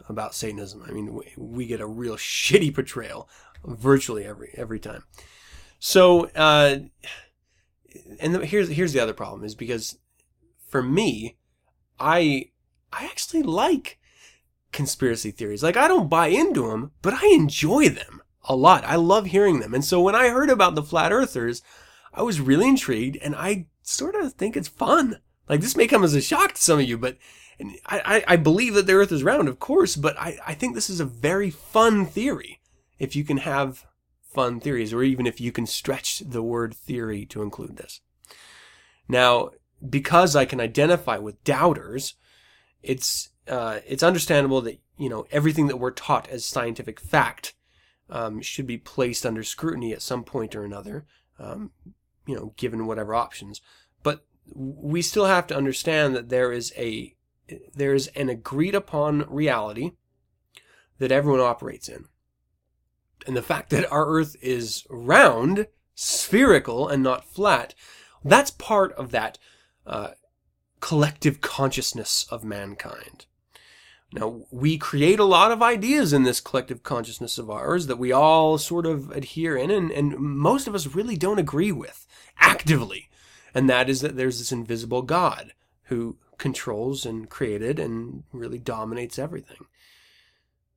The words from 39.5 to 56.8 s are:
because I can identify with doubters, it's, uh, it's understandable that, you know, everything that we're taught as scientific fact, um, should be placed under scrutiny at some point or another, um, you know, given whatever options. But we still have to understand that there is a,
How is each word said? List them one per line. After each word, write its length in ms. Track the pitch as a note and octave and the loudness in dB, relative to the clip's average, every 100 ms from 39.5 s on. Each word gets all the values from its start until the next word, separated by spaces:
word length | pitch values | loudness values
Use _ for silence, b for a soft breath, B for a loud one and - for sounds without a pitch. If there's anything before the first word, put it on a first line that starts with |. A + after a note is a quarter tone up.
| - _ _ C3 | -10 _ _ -6
because 480 | C#3 - F3 F#3 | -4 2 4 6
I 120 | D3 B2+ | 4 2
can 140 | B2+ | 0
identify 580 | A2+ B2+ D#3 F3 B2 G#2 | -2 2 4 2 0 -4
with 260 | G#2 - | -6 -6
doubters, 720 | - C3+ E3+ C3+ - B2 C3+ - b b b b b b | -2 2 2 2 -4 -10 -10 -14 b b b b b b
it's, 480 | - C3 - - - _ - | -6 -4 -4 -6 -10 _ -8
uh, 340 | B2 A2+ G#2+ - | -6 -4 -6 -8
it's 160 | C3+ | 2
understandable 600 | E3 F3+ - D3 C#3 C3 | 2 4 2 2 2 0
that, 180 | A#2 - _ - | -2 -8 _ -10
you 140 | C3+ | -8
know, 160 | A2 - | -8 -4
everything 360 | D3 D#3 D3+ C#3+ | 0 2 2 0
that 100 | B2+ | 0
we're 140 | B2 | -4
taught 380 | B2 - B2+ - | -4 -2 -2 -2
as 160 | B2 | -10
scientific 540 | - C3+ A#2 A2+ A#2 - | -8 -4 -4 -6 -12 -14
fact, 540 | - D3+ A#2 - - - _ _ _ _ - | -2 0 0 -4 -16 -18 _ _ _ _ -12
um, 320 | B2+ A2+ G#2+ | -8 -8 -8
should 260 | - - C3 | -10 -10 -8
be 120 | A#2 | -10
placed 480 | - - B2 A#2 B2 | -8 -4 -4 -4 -6
under 160 | A2 | -6
scrutiny 500 | A2 - D#3+ C#3+ A#2 | -8 -8 -6 -6 -8
at 100 | G#2+ | -8
some 220 | - B2 | -8 -8
point 300 | A2+ C3 A2 A2 | -6 -8 -8 -8
or 80 | |
another, 400 | G2+ G2+ G2+ D#3 D3+ _ _ - | -12 -12 -12 -14 -16 _ _ -20
um, 320 | - G3+ G#3 _ - - _ _ - | -16 -14 -14 _ -20 -20 _ _ -14
you 80 | |
know, 200 | A#2 G#2+ - | -12 -12 -10
given 300 | A#2+ A2+ A2 | -8 -6 -6
whatever 280 | A2 G#2 | -6 -4
options. 460 | A2+ A#2 - G2+ G2+ _ b b b | -4 -4 -8 -18 -20 _ b b b
But 220 | D3 - _ _ _ | -6 -6 _ _ _
we 480 | C#3 C3+ D3 D3 E3+ | -14 -12 -10 -4 -4
still 240 | E3+ G#3+ F#3+ | -2 2 4
have 200 | F3+ F3 | 2 0
to 80 | C#3+ | -2
understand 600 | C3+ B2+ E3 D#3 C#3+ B2+ | -2 -2 -2 0 0 -2
that 120 | A#2+ | -2
there 240 | B2+ B2 | 0 0
is 200 | A#2+ A2+ | -2 -8
a, 380 | - | -8